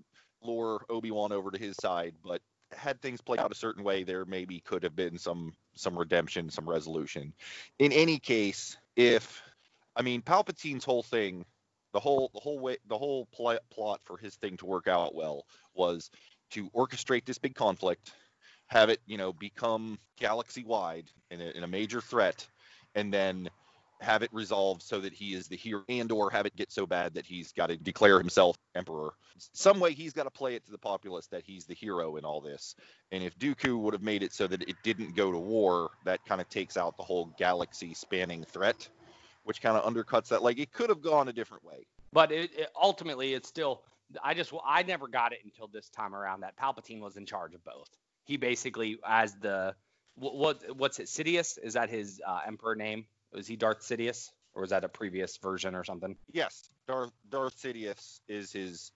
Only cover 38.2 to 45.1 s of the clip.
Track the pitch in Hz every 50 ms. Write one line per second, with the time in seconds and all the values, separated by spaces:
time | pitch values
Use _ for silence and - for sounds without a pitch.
38.2 | 92 87 87 82 80 - - 90 95 107 - - - - - _ - - - -
39.2 | - - - _ _ 107 107 - - 117 110 110 - - 117 117 110 - - 113
40.2 | - - 120 95 107 120 120 123 147 - - - 240 226 208 156 143 165 156 147
41.2 | 135 131 117 117 110 - 107 - - 85 73 65 - _ _ - - - - 160
42.2 | 160 151 151 160 170 170 - 156 156 143 - 143 175 196 190 - 170 165 139 127
43.2 | 131 135 131 127 - - - 165 156 139 123 - - _ _ _ _ _ 139 -
44.2 | - 139 165 170 170 - 160 165 - 135 147 175 180 185 180 151 139 120